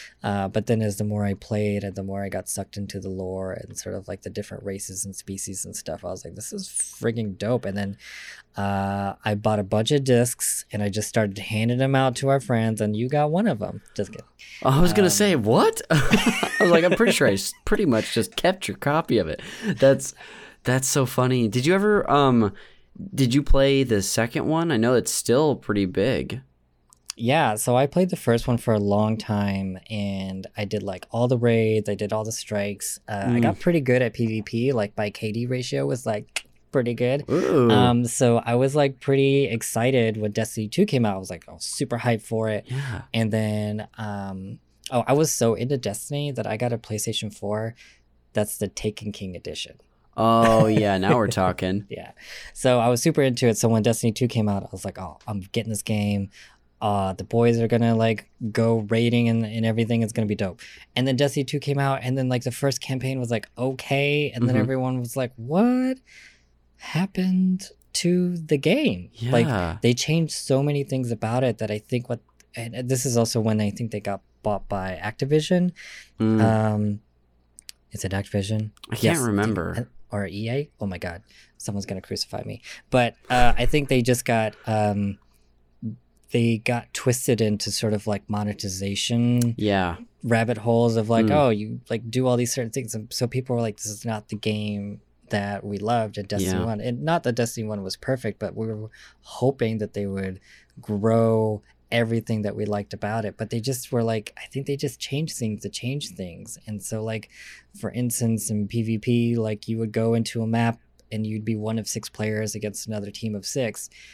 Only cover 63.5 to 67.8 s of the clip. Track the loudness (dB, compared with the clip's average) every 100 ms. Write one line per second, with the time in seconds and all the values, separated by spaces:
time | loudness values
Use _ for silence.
63.5 | -6 -4 -4 -2 0 2 0 -2 0 0
64.5 | 2 2 0 0 -2 -4 -4 -6 -6 -2
65.5 | 2 2 2 0 -4 _ -20 -20 _ _
66.5 | _ _ _ -6 -4 -2 -2 0 2 2
67.5 | 0 -6 -20